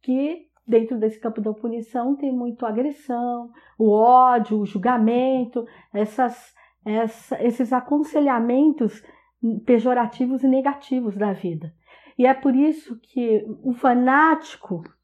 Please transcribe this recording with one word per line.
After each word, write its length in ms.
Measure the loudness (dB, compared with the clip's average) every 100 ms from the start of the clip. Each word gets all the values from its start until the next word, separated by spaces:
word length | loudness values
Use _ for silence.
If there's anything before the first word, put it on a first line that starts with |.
que 460 | -2 -2 -2 -6 _ _ 0
dentro 320 | 2 2 -2
desse 220 | -4 -4
campo 200 | -10 -6
da 120 | -8
punição 640 | -6 -8 -8 -8 -6 -4 -4
tem 160 | -4
muito 340 | -4 -6 -6 -6
a 40 |
agressão, 800 | -4 -4 -6 -8 -6 -4 -6 -12 _ _ 0
o 120 | 2
ódio, 680 | 6 6 8 6 4 0 -2
o 80 | -2
julgamento, 1000 | -4 -2 2 2 2 0 -2 -2 -8 -10 -18 _
essas, 640 | -4 -4 -2 -4 -4 -20 _ _ _
essa, 580 | -6 -2 -4 -6 -10 -2
esses 300 | -2 -2 -2
aconselhamentos 1300 | -2 0 -2 0 0 0 0 0 2 2 2 -4 -4 -20 _ _ _ -4 -4
pejorativos 800 | 2 2 2 0 -2 -2 -4 0
e 60 | 2
negativos 680 | 2 0 -6 -6 -4 -4 -4
da 160 | -4
vida. 400 | -4 -6 -8 -12 _ _ -20 _ 2
E 100 | 2
é 60 |
por 220 | 4 2
isso 440 | 2 2 0 -10 -18
que 440 | _ -6 0 0 -2 -8
o 100 | -6
fanático 1080 | 0 2 2 2 4 4 2 -4 -20 -10 -10 -10 _